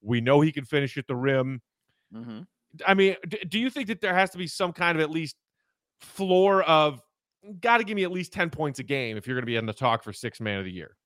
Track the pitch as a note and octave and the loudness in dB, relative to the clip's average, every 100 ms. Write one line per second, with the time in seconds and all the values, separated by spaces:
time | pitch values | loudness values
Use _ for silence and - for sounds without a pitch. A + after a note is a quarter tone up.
0 | G#2 A#2+ A#2 C#3+ D#3 D3 C3 D3 C#3 C#3+ | 0 -2 4 4 4 0 -2 -2 -2 -6
1 | C3 B2 C3 C3+ C3 C3 _ _ _ _ | -6 -4 0 2 0 -4 _ _ _ _
2 | _ A2 A#2+ A2 F#3 _ _ D#3 F#3 G3 | _ -16 -14 -14 -16 _ _ -6 2 4
3 | F#3+ F3+ F3 G#3 E3+ G#3 B3+ C#4+ G#3+ A3 | 4 2 -8 -10 -6 -2 -2 -4 -6 -4
4 | G3 F3+ F#3+ F#3 F3 - F3+ E3 F3 D#3+ | 0 2 0 -2 -10 -4 -4 0 0 2
5 | D#3 D#3+ D#3 - _ _ _ _ _ _ | 0 -2 -6 -10 _ _ _ _ _ _
6 | - - G3 F#3 G3 G3 D#3 D#3+ D3+ C3 | -20 -6 2 6 6 4 4 4 4 0
7 | _ _ _ _ G3+ G3 A#3 A#3 G#3 G#3 | _ _ _ _ -20 -4 2 2 2 -2
8 | F#3 F3+ F3 G3+ E3+ - D3+ C3+ A#2+ C#3 | -2 -2 -6 -4 -4 -2 -4 -4 -4 -4
9 | A#2+ G#2+ A2 B2+ A#2+ A#2 A2 G#2+ B2+ A2+ | -2 -6 -6 -6 -2 -2 -2 -2 0 0
10 | - G2 A#2+ - A2 G2 F#2 F2+ D#2 _ | -4 -10 -10 -8 -6 -4 -6 -10 -14 _